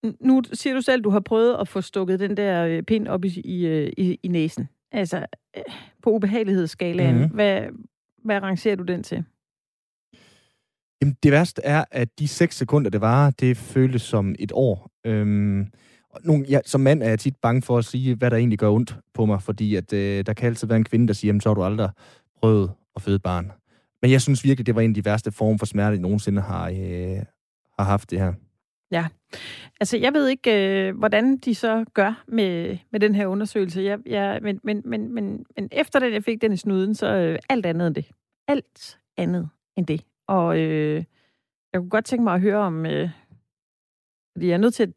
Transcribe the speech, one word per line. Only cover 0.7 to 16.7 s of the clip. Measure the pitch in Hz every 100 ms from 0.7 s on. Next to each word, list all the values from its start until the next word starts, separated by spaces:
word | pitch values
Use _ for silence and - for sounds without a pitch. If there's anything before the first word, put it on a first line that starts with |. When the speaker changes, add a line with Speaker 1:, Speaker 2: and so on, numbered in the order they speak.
Speaker 1:
du | 262
selv, | 247 254
du | 214
har | 202
prøvet | 196 220 233 247
at | 202
få | 196
stukket | 180 202 185 185
den | 196 202
der, | 202 175 170
øh, | 165
pind | - 220 214
op | 190
i, | 185 175
i, | - 180 170
øh, | 160 143 -
i, | 185 -
i | 185
næsen. | 175 160 - 139 _ _
Altså, | 233 180 185 - - _ -
øh, | - - - _
på | -
ubehagelighedsskalaen, | 220 196 226 208 190 160 - 180 170 135 120
Speaker 2:
Mhm. | 151
Speaker 1:
hvad, | 214 208 190 - - - _ _ _
hvad | 220 202
rangerer | 196 185 226 196
du |
den | 175 180
til? | - - 165 _ _ _ _ _ _ _ _ _ _ _ _ _ _ _ _ _
Speaker 2:
Jamen, | 139 135
det | 147
værste | 143 175 -
er, | - 147 -
at | 131 117 -
de | 147
seks | - 170 -
sekunder, | 123 147 120
det | 101
varer, | 110 127 143
det | 131 127 120
føles | - 135 131 123
som | - 113 101 -
et | 101
år. | 107 131 95 - _ 113
Øhm, | 107 104 104 101 98 101 _ _ _ _
og | -
nogle, | 165 151 139
ja, | 139
som | -